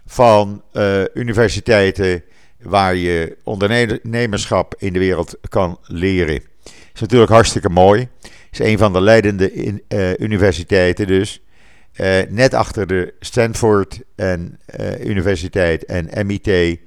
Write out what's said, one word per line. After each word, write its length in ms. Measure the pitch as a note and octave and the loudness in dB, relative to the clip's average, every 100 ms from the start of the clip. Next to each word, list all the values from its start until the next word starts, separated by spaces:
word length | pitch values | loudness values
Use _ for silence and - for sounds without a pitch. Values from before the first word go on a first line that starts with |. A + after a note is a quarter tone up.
| - | -14
van, 560 | - A#2+ G#2+ G2+ G2+ - | 2 4 6 2 -6 -12
eh, 300 | - G2+ G2 F#2+ | -4 0 0 -2
universiteiten 1080 | - A#2+ G#2 A2 G2+ - G#2+ F#2+ F#2+ F#2+ F2 - - - - | -6 -4 0 0 0 2 2 2 0 -2 -2 -6 -20 -20 -20
waar 320 | G#2+ G2 F#2+ | -2 0 2
je 420 | F#2 F2 E2+ E2 - | 0 0 -2 -4 -8
ondernemerschap 1300 | - G#2 G2+ A#2+ A#2 A2+ A2+ A#2 A#2+ G2+ - G2 E2+ - | -10 -4 0 0 0 -4 -6 -4 -4 -4 -2 -2 -2 -6
in 140 | G2+ | -6
de 60 | F2+ | -2
wereld 380 | F#2 E2+ E2 - - | -2 -2 -4 -10 -6
kan 300 | G#2+ F2+ - | -2 -2 -6
leren. 600 | - F2 F#2+ F#2 D#2+ C#2+ - - - - - | -12 -6 -2 0 -2 -4 -8 -20 -20 -20 -20
Is 60 | - | -10
natuurlijk 300 | G#2+ B2 A2 | 0 4 6
hartstikke 380 | A2+ G#2 G#2 F#2+ | 6 4 0 0
mooi. 400 | F2 F#2+ G#2+ B2+ - - - - | 4 4 4 0 -10 -20 -20 -20
Is 80 | - | -4
een 200 | A2 G#2+ | -2 2
van 140 | G#2 | 2
de 80 | F2+ | 2
leidende 520 | G2 A2+ G#2 G2 F#2+ | 4 6 4 0 -2
in-, 300 | - - G2+ - | -2 -8 -8 -8
eh, 300 | G#2 F#2 F#2+ | -4 -2 -4
universiteiten 880 | A2 G#2 G2+ E2 E2 F#2+ F2+ F2+ G2+ | -4 0 2 0 0 2 2 0 0
dus. 360 | F#2+ G2+ - - - - - - | 0 0 -6 -20 -20 -20 -20 -20
Eh, 260 | - F#2+ F#2+ F#2+ | -6 0 0 0
net 260 | G2+ C3 | 0 2
achter 320 | B2+ A2 - F2+ | 2 -2 -4 -4
de 280 | F#2 F2 - | -2 -4 -10
Stanford 800 | - B2 A#2 A2 A2+ G2+ F#2+ - - | -6 -2 -2 0 2 2 0 -8 -18
en, 440 | - F#2+ F2+ F2 - - | -6 -4 -4 -8 -16 -18
eh, 380 | G#2 G2+ F#2+ | -10 -8 -8
Universiteit 800 | A#2 G2 F2+ F2+ F2 - E2+ D#2+ | -6 -2 -2 -2 -4 -2 0 -2
en 420 | - F#2 D#2+ - G2+ | -4 -8 -6 -6 -4
M 40 | |
I 100 | G2+ | -4
T 80 | - F#2 E2+ E2 | -2 0 0 -2